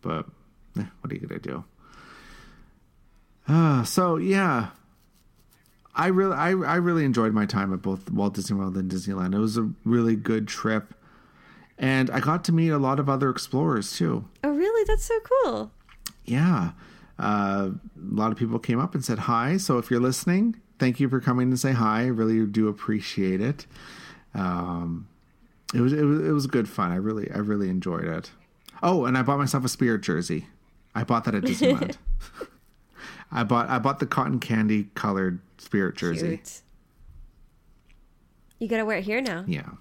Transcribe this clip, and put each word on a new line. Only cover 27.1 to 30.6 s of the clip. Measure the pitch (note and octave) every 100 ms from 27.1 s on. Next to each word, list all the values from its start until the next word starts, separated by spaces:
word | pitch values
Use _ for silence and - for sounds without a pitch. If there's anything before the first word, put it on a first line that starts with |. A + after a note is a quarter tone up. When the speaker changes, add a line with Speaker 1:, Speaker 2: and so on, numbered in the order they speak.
| A2 -
Speaker 1:
I | -
really | G#2 G#2 F#2+
enjoyed | F#2 F2+ E2
it. | E2 E2 - - _ _ - -
Oh, | F3 F#3 B2
and | B2+
I |
bought | B2 C#3+
myself | C#3 C#3
a | B2+
Spirit | - B2 A2
jersey. | - E2 F2 D#2 - -